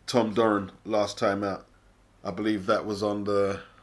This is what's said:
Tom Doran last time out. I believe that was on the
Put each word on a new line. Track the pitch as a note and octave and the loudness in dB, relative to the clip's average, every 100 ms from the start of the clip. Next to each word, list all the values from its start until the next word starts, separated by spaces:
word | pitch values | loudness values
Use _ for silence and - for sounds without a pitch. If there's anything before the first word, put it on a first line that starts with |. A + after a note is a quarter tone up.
| - | -2
Tom | B2 A2 | 2 2
Doran | G#2 A2 G2+ F#2+ - G2+ | 4 4 2 0 -10 -2
last | G#2+ G2+ - | 0 0 0
time | G#2+ G2 | 0 0
out. | G2+ F2+ - _ _ _ _ _ | -2 -6 -10 _ _ _ _ _
I | G2 | -8
believe | F#2 A2 G#2 F#2 | -4 -2 0 0
that | G#2 G#2+ | 0 0
was | G2+ | -2
on | G#2 G#2 | -2 -2
the | G2+ G2+ G2 G2 - - | 0 0 0 -2 -10 -20